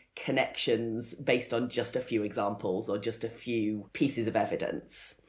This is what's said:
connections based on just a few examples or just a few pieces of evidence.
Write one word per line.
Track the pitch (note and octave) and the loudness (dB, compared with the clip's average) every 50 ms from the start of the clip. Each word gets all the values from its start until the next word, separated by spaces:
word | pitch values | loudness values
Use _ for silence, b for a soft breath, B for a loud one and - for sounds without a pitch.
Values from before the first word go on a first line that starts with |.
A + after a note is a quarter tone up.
| b b _ - | b b _ -10
connections | - - C3+ C3 B2+ - - - - - A#2 A2 A#2 A#2 A2 A2+ - - - | -4 0 2 2 2 2 0 -2 2 4 4 4 2 0 -2 -2 -4 -6 -8
based | - D3 - B2+ B2 B2 - B2 | -4 2 4 4 4 4 2 0
on | A#2 B2 A#2+ | 0 0 2
just | - - A#2 - - | 0 0 -2 0 -2
a | B2+ | -2
few | B2 - A#2 G#2+ G#2 | -2 2 0 0 0
examples | G#2 F#2+ A#2+ G#2 G2+ G#2 G#2 - G2+ F#2 F#2+ A2 - | 0 0 0 0 0 0 -2 0 0 0 0 0 0
or | G2+ G#2 | -2 0
just | G#2 A#2 A2 - - | 0 -2 -4 -2 -6
a | A2+ | -6
few | - - - B2+ A#2 A2+ G#2+ G#2+ G#2+ G#2 G2+ - _ | -8 -8 -6 -2 0 2 2 0 0 -2 -6 -8 _
pieces | - D#3 C#3 - A#2 A2+ A2 | 2 2 2 2 2 0 2
of | - | 2
evidence. | A2 G2 - - E2 - - - - - - - - - - - - B | 2 2 2 0 -2 -2 -2 -4 -4 -6 -6 -6 -6 -6 -6 -8 -12 B